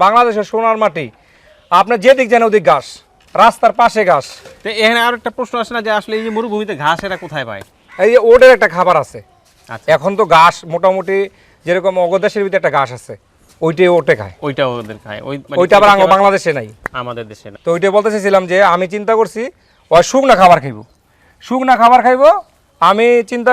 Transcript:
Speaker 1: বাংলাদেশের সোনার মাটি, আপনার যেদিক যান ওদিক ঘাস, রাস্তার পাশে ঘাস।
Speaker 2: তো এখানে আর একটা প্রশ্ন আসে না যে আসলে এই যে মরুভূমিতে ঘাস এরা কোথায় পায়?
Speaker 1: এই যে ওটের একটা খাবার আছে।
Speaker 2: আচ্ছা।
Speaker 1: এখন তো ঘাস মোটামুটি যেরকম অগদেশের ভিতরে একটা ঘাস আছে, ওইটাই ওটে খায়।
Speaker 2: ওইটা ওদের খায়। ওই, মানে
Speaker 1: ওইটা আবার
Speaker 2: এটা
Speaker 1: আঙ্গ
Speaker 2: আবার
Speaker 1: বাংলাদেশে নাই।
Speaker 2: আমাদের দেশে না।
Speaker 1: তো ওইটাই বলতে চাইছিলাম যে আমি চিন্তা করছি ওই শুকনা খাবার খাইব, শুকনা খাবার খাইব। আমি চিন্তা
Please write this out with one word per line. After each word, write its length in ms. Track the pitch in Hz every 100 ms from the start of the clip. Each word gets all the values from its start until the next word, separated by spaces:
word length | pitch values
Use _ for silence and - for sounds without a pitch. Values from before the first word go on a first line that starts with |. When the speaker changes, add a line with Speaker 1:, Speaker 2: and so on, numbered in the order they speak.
Speaker 1:
বাংলাদেশের 420 | 185 226 240 214 196
সোনার 260 | 226 226 220
মাটি, 220 | 214 156 123 - _ _ _ _ _ 175
আপনার 180 | 196 233 226
যেদিক 220 | 269 240
যান 120 | 233 226
ওদিক 140 | 208 170
ঘাস, 160 | 147 - - _ _ _ 170
রাস্তার 380 | 214 - 226 -
পাশে 220 | 233 220 185
ঘাস। 140 | 147 - - - -
Speaker 2:
তো 40 | 214 220
এখানে 160 | 220 233 240
আর 60 | 240
একটা 140 | 240 240
প্রশ্ন 160 | 240 240
আসে 80 | 226 240
না 60 | 220
যে 40 | 214
আসলে 140 | 214 220
এই 40 | 220
যে 60 | 214
মরুভূমিতে 380 | 233 208 208 147 147
ঘাস 140 | 170 202
এরা 100 | 180
কোথায় 220 | 170 147 117
পায়? 140 | 98 - _ _ -
Speaker 1:
এই 60 | 202
যে 60 | 240 226
ওটের 220 | 247 254 226
একটা 120 | 208 170
খাবার 200 | 180 160
আছে। 160 | 123 113 - _ _ _ -
Speaker 2:
আচ্ছা। 140 | 113 - 156
Speaker 1:
এখন 160 | 170 202
তো 40 | 190 160
ঘাস 200 | 170 - 170
মোটামুটি 440 | 170 190 190 185 196 196 - _ _ 160
যেরকম 280 | 185 190 185 175
অগদেশের 360 | 185 202 214 196
ভিতরে 140 | 185
একটা 100 | 160 143
ঘাস 120 | 127 123
আছে, 160 | - 107 _ _ _ _ 160
ওইটাই 240 | 160 180 175
ওটে 160 | 147 127
খায়। 160 | 98 - 147
Speaker 2:
ওইটা 180 | 135 131
ওদের 260 | 120 110 107 110
খায়। 140 | 104 135
ওই, 60 | 143 131
মানে 80 | 147
Speaker 1:
ওইটা 140 | 175 196
আবার 100 | 208
Speaker 2:
এটা 60 |
Speaker 1:
আঙ্গ 100 | 196
Speaker 2:
আবার 100 | 190 190
Speaker 1:
বাংলাদেশে 360 | 202 196 175 143
নাই। 100 | 107 110 - 127
Speaker 2:
আমাদের 240 | 123 120 110
দেশে 160 | 107 107
না। 60 | 101 -
Speaker 1:
তো 40 |
ওইটাই 180 | 170 196 208
বলতে 140 | 214
চাইছিলাম 300 | 214 196 196 185
যে 60 | 185 196
আমি 120 | 175 180 208
চিন্তা 180 | 208 220
করছি 220 | 214 214 254 - _ _ _
ওই 120 | 165 175
শুকনা 240 | 262 269 196
খাবার 180 | 185 170
খাইব, 160 | 135 107 120 _ _ _ _ _ -
শুকনা 260 | 254 262 233
খাবার 200 | 233 247 240
খাইব। 180 | 254 294 381 - _ _ _ 170
আমি 160 | 202 240 240 220
চিন্তা 200 | 240 240